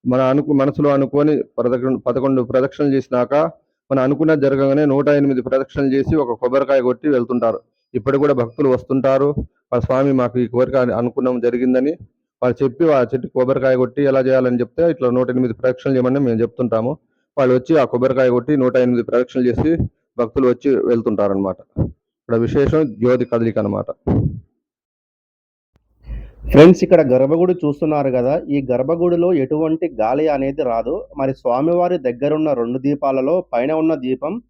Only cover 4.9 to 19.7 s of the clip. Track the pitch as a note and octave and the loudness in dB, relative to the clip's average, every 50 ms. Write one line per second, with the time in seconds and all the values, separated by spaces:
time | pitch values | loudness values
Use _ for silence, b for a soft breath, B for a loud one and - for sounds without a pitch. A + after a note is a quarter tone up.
4.9 | C3+ C#3+ C#3 D3 D3 C#3+ C#3+ C#3 C3+ B2+ A#2 C3+ C3+ C3+ C3+ - - D3 C#3 C3+ | 2 2 2 2 2 2 2 0 0 -2 -2 -2 -2 -2 -2 -4 -4 -4 -2 0
5.9 | C3 C#3 C3 - D#3+ D#3 C#3 A#2+ A#2 - B2+ B2 B2+ C#3 C3+ B2+ C#3 C3+ A#2+ B2+ | 0 0 0 0 0 0 0 -2 -4 -4 -2 -2 0 0 0 2 0 0 2 0
6.9 | B2 A2+ - D3+ C#3+ B2 A#2+ A2+ B2+ A#2+ A#2 A2+ A2+ - _ _ _ _ _ _ | -2 -2 -2 0 0 0 0 -2 -2 0 0 -2 -2 -4 _ _ _ _ _ _
7.9 | - B2+ G#2 C3+ C3+ C#3 D3 C#3+ C#3 B2 A#2 A2+ - - C#3+ C3+ B2+ A#2+ - - | -8 -6 -2 -2 0 2 2 2 0 0 -2 -4 -2 0 0 2 2 0 -2 -2
8.9 | C3+ C3+ B2+ C3+ C3+ C3+ C#3+ D3 D3 C#3 - - _ _ _ _ - A#2+ A2+ - | -2 0 2 2 2 2 2 0 -2 -4 -8 -8 _ _ _ _ -4 -4 -2 0
9.9 | C3 B2+ C#3 C#3+ C3+ C3 B2 A#2+ A2+ B2 B2 A2 B2 A#2+ B2+ B2+ C3 C3 B2+ B2 | 0 0 2 2 2 0 0 0 0 -2 -2 0 0 0 0 2 0 0 0 0
10.9 | F#2+ A2+ A#2+ B2 A2+ C#3 B2 B2+ B2+ B2 A2+ A#2+ A#2+ A#2+ B2+ B2+ B2+ B2+ C3 D3 | -2 -2 -2 -2 -2 -2 -2 -2 -2 0 -2 -2 0 0 0 0 2 2 0 0
11.9 | E3 - - _ _ _ _ _ _ _ B2 B2+ A#2+ - C#3 C3+ A#2+ - E3+ D#3+ | -4 -6 -12 _ _ _ _ _ _ _ -2 -2 0 0 -2 -4 0 0 2 2
12.9 | D3 C3+ B2 A#2 - C3 C3 C3+ _ C3 B2+ B2+ C3+ C3+ C3 C3 C3 B2+ B2+ A#2 | 4 2 2 0 -2 -6 -6 -4 _ -2 0 0 0 0 2 0 2 2 0 -2
13.9 | A2+ C#3+ C#3+ C#3 C3+ C3+ B2+ C3 C3 C3 B2+ B2+ B2 A#2+ A#2+ A#2 _ D#3+ E3+ E3+ | 0 0 0 2 2 2 2 2 2 2 2 0 0 -2 -4 -4 _ 0 0 0
14.9 | D#3 - C3 B2 A#2+ B2+ B2+ B2 B2 B2+ B2+ A#2+ A2 - - B2+ B2 - - C#3 | 0 0 -2 0 0 0 0 0 0 -2 -2 -2 -4 -2 -2 -2 -2 -2 -4 -2
15.9 | C3+ B2+ B2 B2+ C3 C#3+ C#3+ B2 A2+ A2 A#2 A2+ _ - B2+ A2+ A2+ A2+ A2+ B2+ | 0 0 0 0 0 0 0 0 0 0 -2 -2 _ -4 -4 -2 -2 -2 -2 -4
16.9 | D3+ - _ _ _ _ _ _ _ - C3 B2+ B2+ B2+ B2+ - D#3+ D3+ C3 - | -6 -8 _ _ _ _ _ _ _ 0 2 2 2 2 2 2 2 2 2 2
17.9 | - A#2+ B2+ C3 B2+ C3 C3 B2+ B2 B2 A#2+ - D3+ C#3 B2+ B2+ - B2+ B2 B2 | 0 0 0 0 2 2 2 2 2 0 0 0 0 2 2 2 2 2 2 2
18.9 | B2 A#2+ A2+ - A#2+ A#2+ B2+ - - C3 B2 B2 A#2 - - D#3 | 2 0 0 0 0 0 0 0 -2 0 0 0 0 0 0 0